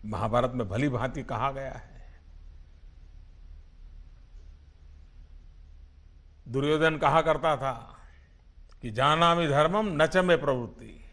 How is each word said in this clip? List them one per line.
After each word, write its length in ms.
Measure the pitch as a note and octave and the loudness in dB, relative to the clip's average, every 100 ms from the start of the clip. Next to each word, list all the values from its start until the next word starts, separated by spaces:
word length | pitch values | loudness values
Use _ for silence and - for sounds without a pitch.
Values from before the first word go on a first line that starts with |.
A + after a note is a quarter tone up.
| G#2+ | -8
महाभारत 460 | G2+ A2 A#2+ B2 | -6 0 0 0
में 180 | B2 G#2 | -2 -4
भली 200 | G#2 C#3+ | -2 -2
भांति 340 | A#2+ B2+ C#3+ | -2 -4 -6
कहा 280 | B2 A#2 C3+ | -8 -4 -4
गया 200 | C3+ C3+ | -4 -10
है, 500 | B2 - - - - - - - - - - - - - - - - - - - - - - - - - - - - - - - - - - - - - - - - - - - - - - - | -12 -16 -20 -20 -20 -20 -20 -20 -20 -20 -20 -20 -20 -20 -20 -20 -20 -20 -20 -20 -20 -20 -20 -20 -20 -20 -20 -20 -20 -20 -20 -20 -20 -20 -20 -20 -20 -20 -20 -20 -20 -20 -20 -20 -20 -20 -20 -6
दुर्योधन 500 | B2+ C#3+ D#3 D#3+ D3+ | -2 0 4 2 4
कहा 240 | D3 D#3+ | 4 4
करता 360 | D#3+ D#3 D#3+ C#3+ | 4 2 0 0
था 400 | C3+ A#2+ A#2+ - - - - - - - - - | -4 -6 -14 -20 -20 -20 -20 -20 -20 -20 -20 -14
कि 100 | A#2+ | -8
"जानामि 560 | G#2+ C#3 D#3 E3+ E3+ E3 | 0 2 4 4 4 2
धर्मम 560 | C#3+ D#3 G3+ G#3+ D3+ | 2 2 2 -2 2
न 40 | D#3 | 2
च 100 | F#3 | 4
मे 200 | F3+ D#3+ | 4 2
प्रवृत्ति।" 580 | C#3+ B2+ A#2 - A2 A2 - | 2 -2 -4 -12 -20 -20 -20